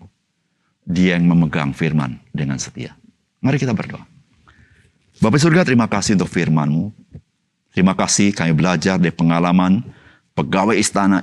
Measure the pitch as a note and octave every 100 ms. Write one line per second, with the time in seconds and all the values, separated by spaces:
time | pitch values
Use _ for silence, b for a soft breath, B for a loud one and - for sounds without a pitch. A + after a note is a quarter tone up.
0 | - _ _ _ _ _ _ _ - F2
1 | F#2 F2 F2 E2+ D#2 E2 C#2+ - D#2+ D2+
2 | C2 A1+ _ E2 C#2 C2 - - - -
3 | _ _ _ _ B2+ C#3+ C3 G2+ - -
4 | - _ _ _ _ b b b b b
5 | _ - A2 D3 E3 E3+ E3 A#2+ G#2+ G#2
6 | G2+ F#2+ F2 F#2 D#2+ D#2 D2 D#2+ G2+ -
7 | _ - _ _ _ _ _ - F#2 F#2
8 | F#2+ - G2+ G2 E2 D2+ F2+ F2 F#2+ F#2
9 | E2 - E2 E2+ F2 F2+ F#2 G2+ - B
10 | B B B - C#2 F#2+ G#2 G2+ G#2 G2
11 | G2 F#2+